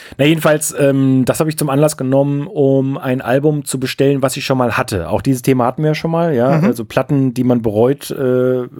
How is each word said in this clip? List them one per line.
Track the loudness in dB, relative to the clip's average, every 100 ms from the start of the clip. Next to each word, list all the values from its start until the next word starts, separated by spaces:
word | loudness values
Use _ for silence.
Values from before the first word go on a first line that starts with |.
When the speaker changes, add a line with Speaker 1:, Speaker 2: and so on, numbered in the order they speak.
| -10 0
Speaker 1:
Na, | 2
jedenfalls, | 2 2 0 -2 0
ähm, | 2 4 4 4 2
das | 0
hab | -2
ich | -2
zum | -2
Anlass | 2 0 0
genommen, | 0 0 2 -2 -4
um | 0 2 2 0 -4
ein | -4 -4
Album | -2 0 2 0 -4
zu | -6
bestellen, | -4 0 0 2
was | -2 -2
ich | -2
schon | 0
mal | 0 -2
hatte. | -2 -4 -2
Auch | -2
dieses | 0 0
Thema | 0 2 0
hatten | 0
wir | -2
ja | -2
schon | -2
mal, | -2 0 0
ja. | 2 2
Speaker 2:
Mhm. | 0
Speaker 1:
Also | -2 -4
Platten, | -4 0 0 0
die | 0
man | 0 0
bereut, | 0 2 2 0 -6
äh, | -4 0 0 0 -2 -4